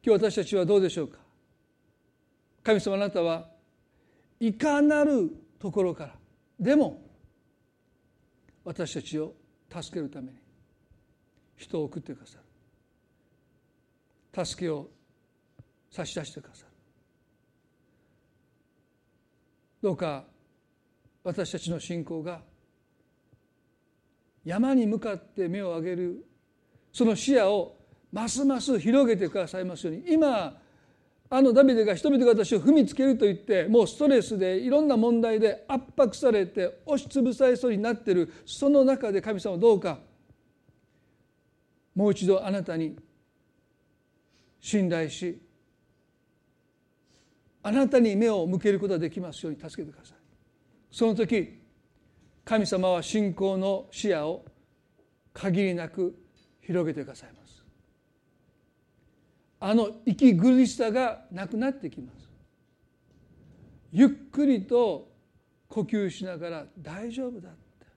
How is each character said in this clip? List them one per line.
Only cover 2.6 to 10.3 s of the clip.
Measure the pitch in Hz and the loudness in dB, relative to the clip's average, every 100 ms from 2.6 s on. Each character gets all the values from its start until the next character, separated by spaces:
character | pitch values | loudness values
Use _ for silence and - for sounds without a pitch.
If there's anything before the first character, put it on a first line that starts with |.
神 | - 214 | 0 0
様、 | 202 196 | 0 -4
あ | |
な | 202 | -2
た | 196 | -2
は | 170 165 165 _ _ _ _ _ _ _ _ _ | -2 -4 -8 _ _ _ _ _ _ _ _ _
い | 226 | -4
か | 214 311 285 | -2 0 4
な | 294 302 294 | 4 4 2
る | 269 165 - _ _ | 2 0 -6 _ _
と | 202 | -6
こ | 208 | -2
ろ | 180 160 | -2 -4
か | 143 | -14
ら | - _ _ _ _ | -18 _ _ _ _
で | 214 294 | 2 2
も | 214 - - _ _ _ _ _ _ _ _ _ _ _ _ _ _ _ 180 | 2 -4 -20 _ _ _ _ _ _ _ _ _ _ _ _ _ _ _ -16
私 | 147 160 | -10 -8
た | 156 | -8
ち | - 156 | -8 -8
を | 156 - _ _ _ | -8 -12 _ _ _
助 | 175 165 | -16 -12
け | 180 | -10
る | 143 | -10
た | - | -12
め | 254 | -16